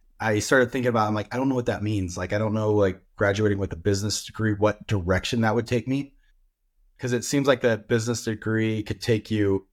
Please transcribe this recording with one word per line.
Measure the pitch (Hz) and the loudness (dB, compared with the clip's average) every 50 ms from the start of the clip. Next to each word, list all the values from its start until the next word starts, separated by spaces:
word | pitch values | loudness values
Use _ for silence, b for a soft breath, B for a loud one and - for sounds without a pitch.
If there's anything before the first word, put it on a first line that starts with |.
| _ _ _ - | _ _ _ -4
I | 107 110 107 107 | -2 0 0 0
started | - - 143 131 123 117 - | 2 4 4 4 4 2 0
thinking | 131 123 123 | -2 0 0
about, | 113 113 107 107 | 2 2 0 0
I'm | 107 | 0
like, | 107 101 - | -2 -4 -4
"I | 120 | -4
don't | 123 135 139 | -2 -2 0
know | 131 | 0
what | 127 117 | 0 -2
that | 120 101 95 101 | -2 -4 -4 -2
means. | 107 107 101 92 85 87 | -4 -2 -2 -4 -4 -6
Like, | 98 92 90 104 | -6 -6 -2 -2
I | 104 | -2
don't | 110 107 107 | -2 -2 -2
know, | 110 107 107 104 | -2 0 2 2
like, | 104 101 95 92 - _ _ _ | 4 2 2 0 -2 _ _ _
graduating | - 107 101 98 104 107 104 101 98 | -2 0 0 2 2 2 2 2 0
with | 98 - - | -2 -4 -6
a | |
business | 82 - 107 101 98 104 104 98 - - | -2 0 0 0 0 0 -2 -4 -4 -6
degree, | - - - 110 110 104 | -8 -6 -2 -2 0 0
what | 98 104 104 104 - - | 2 2 2 0 0 -4
direction | - 110 98 85 87 92 92 - - 131 117 113 | -2 -2 0 2 2 0 0 0 -2 0 0 2
that | 110 107 | 2 2
would | 120 113 | 0 0
take | - 127 117 110 | 0 -2 -2 -2
me." | 123 135 139 139 - _ _ _ _ _ _ _ _ _ _ _ _ _ _ _ _ _ - | -2 -4 -4 -4 -8 _ _ _ _ _ _ _ _ _ _ _ _ _ _ _ _ _ -8
'Cause | - 120 123 | -4 -2 -2
it | 117 107 | -2 -2
seems | - 151 143 139 | 0 0 2 4
like | 143 131 120 | 4 4 4
the | - 120 113 | 4 2 2
business | 110 - - 123 113 110 120 117 113 - | 0 0 0 0 0 0 0 -4 -4 -4
degree | 117 110 107 - 110 110 110 110 110 110 110 104 | -4 -6 -4 -2 0 0 2 2 0 0 -2 -4
could | - 110 - - | -6 -8 -4 -2
take | - 117 107 - - | 0 0 0 0 -2
you | 110 107 104 98 98 95 - _ | 0 0 2 2 0 0 -2 _